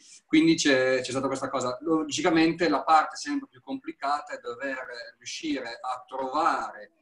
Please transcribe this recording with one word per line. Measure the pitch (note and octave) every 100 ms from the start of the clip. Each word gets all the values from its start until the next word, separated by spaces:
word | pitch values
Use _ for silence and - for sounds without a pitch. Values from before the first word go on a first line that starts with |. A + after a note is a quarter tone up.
| - -
Quindi | - D#3 E3
c'è, | D#3+ D3+ C3 B2+ B2+
c'è | B2
stata | C3 C3+
questa | C3 C3
cosa. | C3 B2 B2
Logicamente | E3 D#3 D3+ C3+ F3+ D#3+ E3 E3 E3+
la | C#3
parte | - D#3 - -
sempre | D4 C#3+ -
più | -
complicata | - C3+ - - C#3 D3 -
è | C3+
dover | A#2+ A#2+ C3+ C3 B2 A#2+ - -
riuscire | - - D#3+ C#3 A#2+ A#2
a | B2+ B2+ -
trovare, | C3 C3 D3 D#3+ C3 - G#2+ G#2 _